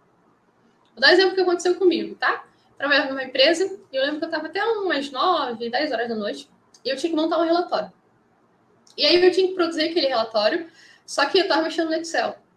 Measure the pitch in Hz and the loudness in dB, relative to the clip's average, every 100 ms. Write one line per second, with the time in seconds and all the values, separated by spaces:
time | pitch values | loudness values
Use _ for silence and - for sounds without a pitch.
0 | _ _ _ _ _ _ _ _ _ 226 | _ _ _ _ _ _ _ _ _ 2
1 | 277 349 381 381 359 349 359 359 370 233 | 4 6 4 2 0 0 0 2 2 2
2 | 202 202 262 466 - _ _ - 277 285 | -4 -4 -4 -4 -10 _ _ -6 0 2
3 | 277 269 254 - 277 349 381 - - 262 | 0 -4 -6 2 2 4 -2 -6 -8 -4
4 | 277 302 330 320 320 370 440 427 381 285 | -2 -2 -6 -6 -6 -4 -2 -2 0 -2
5 | 285 254 339 330 254 226 233 247 302 233 | -4 -2 0 0 -2 -6 -4 -2 -2 -2
6 | 240 220 208 277 - _ _ - 240 269 | -4 -4 -6 -8 -14 _ _ -12 -8 -4
7 | 330 311 320 330 330 339 349 214 - _ | -2 -2 0 0 2 0 0 -4 -6 _
8 | _ _ _ _ _ _ _ _ _ - | _ _ _ _ _ _ _ _ _ -2
9 | 294 349 359 370 370 - 330 285 320 339 | 2 6 6 4 0 0 -2 0 -2 0
10 | 269 240 226 220 214 339 - - - - | 0 0 0 0 0 0 -6 -16 -20 -20
11 | - - 277 370 339 320 320 320 320 330 | -10 -2 0 2 2 0 0 -2 -2 -2
12 | 330 254 214 - _ | -4 -2 -4 -6 _